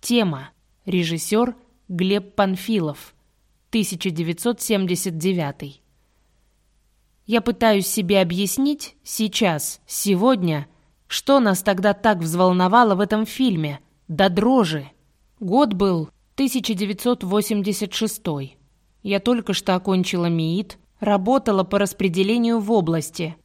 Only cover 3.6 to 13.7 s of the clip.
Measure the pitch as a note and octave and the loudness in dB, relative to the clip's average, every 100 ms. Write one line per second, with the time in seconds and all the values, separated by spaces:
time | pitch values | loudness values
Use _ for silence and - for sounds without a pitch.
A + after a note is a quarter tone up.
3.6 | _ A3+ F#3+ E3+ F#3+ D#3+ E3 E3+ A#3+ A#3+ | _ -2 -2 -4 -6 -4 -4 -2 -2 -4
4.6 | - G#3 F#3+ F3+ F#3+ E3 F3+ F3+ D3 C#3 | -2 0 0 -2 -4 -2 -2 0 -4 -6
5.6 | C#3+ - _ _ _ _ _ _ _ _ | -14 -16 _ _ _ _ _ _ _ _
6.6 | _ _ _ _ _ _ - A3+ A#3+ A3 | _ _ _ _ _ _ -2 0 0 2
7.6 | A3+ G3+ F#3 - F3+ G3 F3+ F3 G3 - | 4 4 0 -2 2 2 2 0 -2 0
8.6 | C4+ D4 - _ - - A3 - G3+ D#3 | -2 -2 -8 _ -12 -4 -2 0 0 0
9.6 | - - _ - G3+ F#3 A#3 B3 F3+ D3+ | -6 -10 _ -6 0 2 2 2 0 -2
10.6 | C#3+ _ _ _ _ - - C#4 A3+ F#3 | -6 _ _ _ _ -8 2 4 4 2
11.6 | G#3 F#3 G3+ G3 A3+ G3 E3 F3 F#3 F3+ | 0 2 0 2 2 2 -2 2 4 4
12.6 | F#3 A3+ A#3 F#3 G3+ G#3+ A3 - C4 F3+ | 4 4 4 2 0 0 -2 0 0 0
13.6 | D#3 | -4